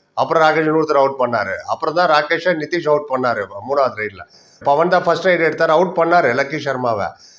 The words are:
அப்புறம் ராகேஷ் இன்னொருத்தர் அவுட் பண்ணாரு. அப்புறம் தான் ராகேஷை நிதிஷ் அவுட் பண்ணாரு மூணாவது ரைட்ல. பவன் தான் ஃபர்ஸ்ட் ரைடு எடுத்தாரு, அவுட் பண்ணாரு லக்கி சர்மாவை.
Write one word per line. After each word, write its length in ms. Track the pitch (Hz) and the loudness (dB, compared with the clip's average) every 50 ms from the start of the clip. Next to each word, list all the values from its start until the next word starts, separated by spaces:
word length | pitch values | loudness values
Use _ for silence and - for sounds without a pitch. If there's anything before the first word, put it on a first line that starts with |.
| _ _ - | _ _ -6
அப்புறம் 280 | - 131 135 160 160 160 | -4 -2 0 2 2 4
ராகேஷ் 240 | 156 156 156 160 156 | 4 2 2 0 0
இன்னொருத்தர் 360 | 156 160 156 151 151 143 135 | 2 0 0 2 2 2 2
அவுட் 140 | 135 135 135 | 2 2 0
பண்ணாரு. 360 | 127 120 120 110 101 95 95 | -2 -2 0 -2 -2 -4 -6
அப்புறம் 400 | 82 80 90 110 - - 156 151 | -8 -6 -8 -6 -4 -4 -4 -2
தான் 140 | 170 180 165 | 0 2 2
ராகேஷை 440 | 156 147 151 151 170 160 165 185 180 | 2 2 2 0 -2 -2 0 -2 -2
நிதிஷ் 340 | 160 151 147 170 175 147 151 | -2 -4 -6 -6 -4 0 0
அவுட் 220 | 147 147 143 143 | 0 0 0 -2
பண்ணாரு 360 | 131 127 127 123 117 110 101 95 98 101 107 123 | -4 -2 0 0 0 -2 -4 -8 -8 -12 -6 -4
மூணாவது 260 | 139 143 135 123 110 | 0 0 0 0 0
ரைட்ல. 320 | 110 107 104 98 90 85 - _ _ _ _ _ - | -4 -6 -6 -8 -10 -20 -20 _ _ _ _ _ -6
பவன் 280 | 127 135 143 147 165 180 | 0 0 2 2 2 2
தான் 160 | 185 180 - | 2 2 2
ஃபர்ஸ்ட் 240 | 175 165 160 - 185 | 2 0 0 2 0
ரைடு 140 | 180 165 | 2 2
எடுத்தாரு, 260 | 165 156 147 - 165 165 | 2 0 0 0 0 2
அவுட் 300 | 160 160 180 185 180 175 | 4 2 2 2 0 0
பண்ணாரு 280 | 165 165 175 175 160 | 0 2 4 4 4
லக்கி 340 | 131 117 131 139 - 156 151 | 2 2 0 -2 -4 -4 -8
சர்மாவை. 480 | 127 143 135 127 127 120 113 104 95 85 - - - - - | -6 -4 -4 -4 -2 -2 -2 -2 -4 -6 -8 -12 -20 -20 -20